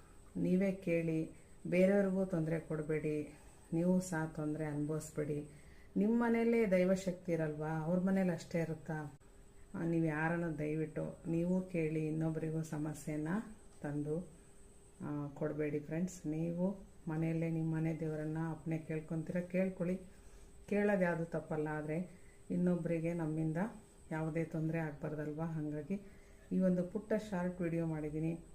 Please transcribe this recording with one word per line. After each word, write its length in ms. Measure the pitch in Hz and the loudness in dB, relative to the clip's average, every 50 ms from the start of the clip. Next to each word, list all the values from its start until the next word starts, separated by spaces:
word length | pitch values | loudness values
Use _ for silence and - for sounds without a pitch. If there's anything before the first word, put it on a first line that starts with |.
| - - - - - - - | -20 -20 -20 -20 -18 -10 -4
ನೀವೇ 360 | 185 170 175 180 185 196 196 185 | 0 2 4 4 4 4 2 0
ಕೇಳಿ, 580 | 190 - 170 170 170 165 165 160 160 160 - - - - - - - - | 0 0 2 2 2 2 2 0 0 0 -2 -6 -12 -20 -20 -16 -12 -4
ಬೇರೆಯವ್ರಿಗೂ 580 | 160 170 175 185 190 202 202 196 190 185 190 190 | 2 4 6 8 8 8 6 4 4 2 2 0
ತೊಂದರೆ 360 | 185 - 165 160 160 165 160 | 2 2 0 2 2 0 -2
ಕೊಡಬೇಡಿ, 560 | 156 - 160 156 151 147 156 151 147 156 151 151 147 - - - - - - - - - 165 | -2 -4 -4 -4 -2 0 0 0 0 0 0 0 -2 -4 -8 -16 -20 -20 -20 -20 -8 -2 0
ನೀವು 280 | 165 170 180 185 185 | 2 4 6 4 4
ಸಹ 240 | 180 - 165 160 160 | 2 2 0 0 0
ತೊಂದರೆ 400 | 160 156 - 151 151 151 156 160 | 0 -2 -4 -2 -2 -2 -2 -2
ಅನುಭವಿಸ್ಬೇಡಿ. 840 | 151 147 147 147 147 156 156 151 - - - 151 143 151 147 151 - - - - - - - - - - | -2 -2 -2 -2 0 -2 -2 -4 -4 -4 -4 -2 -2 -2 -4 -4 -8 -12 -18 -20 -20 -20 -20 -16 -4 0
ನಿಮ್ಮ 280 | 190 190 214 233 233 240 | 2 4 4 4 4 4
ಮನೆಯಲ್ಲೇ 420 | 233 226 226 233 233 233 233 226 | 4 4 4 4 6 6 6 6
ದೈವಶಕ್ತಿ 680 | 196 185 180 180 185 190 185 - 185 175 - - - 170 | 6 6 6 6 6 4 2 2 -2 -4 -2 -2 0 0
ಇರಲ್ವಾ, 380 | 160 160 156 151 151 156 156 | 2 2 0 -2 -2 -2 -2
ಅವ್ರ 280 | 160 160 156 160 180 185 | -2 0 0 0 2 2
ಮನೇಲಿ 320 | 180 190 190 190 190 180 | 4 4 4 4 4 2
ಅಷ್ಟೇ 300 | 170 160 - - - 170 | 2 0 -4 -4 -2 -2
ಇರುತ್ತಾ? 380 | 165 160 160 156 - - 160 156 151 143 - - - - - - - - - - - - - | 0 -2 -4 -6 -6 -6 -6 -4 -6 -8 -10 -16 -20 -20 -20 -20 -20 -20 -20 -20 -16 -10 -6
ಆ, 80 | - 170 | -4 0
ನೀವು 220 | 165 165 165 165 | 2 2 4 2
ಯಾರನ್ನು 540 | 160 151 151 160 160 170 170 170 170 156 147 | 2 2 2 2 2 2 0 0 -2 -2 -2
ದಯವಿಟ್ಟು 600 | 151 151 151 160 156 156 - 160 160 156 - - - | -2 -2 0 0 -2 -2 -2 -4 -4 -4 -6 -6 -4
ನೀವು 360 | 170 165 165 170 180 185 185 185 | 0 2 2 2 2 2 2 0
ಕೇಳಿ, 440 | 185 - 170 160 156 160 160 156 | 0 0 0 0 2 2 0 0
ಇನ್ನೊಬ್ಬರಿಗೂ 560 | 156 156 160 160 160 160 160 160 160 156 160 160 | 0 0 0 0 0 0 0 -2 -2 0 -2 -2
ಸಮಸ್ಯೆನ 640 | - - 147 151 156 151 - - - 151 151 151 156 180 220 233 - - - - - - - - | -2 -2 -4 -2 -4 -4 -6 -6 -4 -4 -2 -2 0 -2 -2 -2 -6 -10 -16 -18 -20 -14 -8 -6
ತಂದು, 340 | 147 143 147 147 147 151 170 180 - - - - - - - - - - - - - - - - | -4 -4 -2 -2 -2 -2 -4 -4 -6 -12 -18 -20 -20 -20 -20 -20 -20 -20 -20 -20 -20 -14 -10 -8
ಆ, 260 | 143 147 147 143 143 | -6 -4 -4 -4 -6
ಕೊಡಬೇಡಿ 500 | 143 - 160 151 151 147 151 147 151 151 | -4 -4 -4 -2 -2 -2 -2 -2 -2 -4
ಫ್ರೆಂಡ್ಸ್. 480 | 147 - 160 160 185 180 - - - | -4 -4 -2 -2 -2 -2 -4 -6 -4
ನೀವು 400 | 151 156 156 165 170 170 175 180 190 202 - - - - - - 165 | -4 -2 -2 -2 -2 0 0 0 0 0 -4 -8 -16 -18 -12 -8 -4
ಮನೆಯಲ್ಲೇ 420 | 156 160 160 160 165 165 160 165 | -2 0 0 0 0 0 0 0
ನಿಮ್ಮ 240 | 165 160 160 160 160 | 0 0 0 0 0
ಮನೆ 260 | 156 160 165 160 156 | 0 0 0 0 -2
ದೇವರನ್ನ 380 | 160 156 156 151 151 156 156 160 165 165 | -2 -2 -2 -2 -2 -2 -2 -2 -2 -2
ಅಪ್ಪಣೆ 280 | 156 160 - 160 160 156 | -4 -4 -4 -2 -2 -2
ಕೇಳ್ಕೊತೀರ, 640 | 156 - 160 156 156 - 170 165 156 - 175 180 | -2 -4 -4 -4 -4 -4 -4 -4 -2 -2 -2 -2
ಕೇಳ್ಕೊಳ್ಳಿ. 600 | 180 180 - 185 190 190 185 - 170 175 185 190 - - - - - - - - - - - - - - | -2 0 0 0 0 0 0 -2 -2 0 -2 -2 -4 -10 -18 -18 -20 -20 -18 -18 -18 -18 -18 -16 -6 -2
ಕೇಳೋದು 340 | 202 202 208 208 202 185 180 | 0 2 4 4 4 4 4
ಯಾವುದು 220 | 175 170 160 165 | 4 2 2 0
ತಪ್ಪಲ್ಲ, 440 | 165 - 160 156 - 170 151 151 156 | -2 -4 -4 -4 -2 -2 -2 0 0
ಆದರೆ 300 | 151 151 151 151 156 170 185 - - - - - - - - - | -2 -2 -2 -2 -2 -2 -4 -4 -8 -14 -18 -18 -18 -14 -8 -4
ಇನ್ನೊಬ್ಬರಿಗೆ 640 | 185 180 175 180 175 170 165 170 170 165 160 170 175 | 0 2 4 4 4 4 2 2 0 2 2 0 0
ನಮ್ಮಿಂದ 420 | 175 165 151 156 160 160 160 156 165 196 226 - - - - - - - - | 0 0 0 0 2 2 2 2 0 0 -2 -4 -8 -16 -20 -20 -18 -10 -6
ಯಾವುದೇ 340 | 156 156 160 160 151 165 165 | -4 -2 -2 0 0 -2 -2
ತೊಂದರೆ 340 | 160 170 160 156 160 156 165 | -2 0 0 0 0 0 0
ಆಗ್ಬಾರ್ದಲ್ವಾ. 680 | 160 156 147 143 - 156 151 147 151 151 151 151 165 | -2 -2 -4 -6 -6 -6 -4 -4 -4 -4 -4 -2 -4
ಹಾಗಾಗಿ 560 | 165 160 160 151 151 147 151 147 147 196 202 - - - - - - - - - - 185 | -2 -2 -2 -2 -2 -4 -4 -4 -4 -4 -6 -6 -10 -16 -18 -20 -20 -20 -20 -8 -2 2
ಈ 80 | 185 | 4
ಒಂದು 220 | 185 185 180 175 180 | 4 4 4 4 2
ಪುಟ್ಟ 280 | 180 - 214 - - 220 208 - - | -2 -4 -6 -2 0 0 0 0 -2
ಶಾರ್ಟ್ 300 | 196 175 175 180 175 180 | -2 -2 -2 -2 -2 -2
ವಿಡಿಯೋ 260 | 180 165 165 165 165 | -2 0 0 0 0
ಮಾಡಿದ್ದೀನಿ. 540 | 165 160 156 151 151 147 156 156 165 165 165 - - - | 0 -2 -2 -4 -4 -2 -2 -2 -2 -2 -4 -6 -12 -18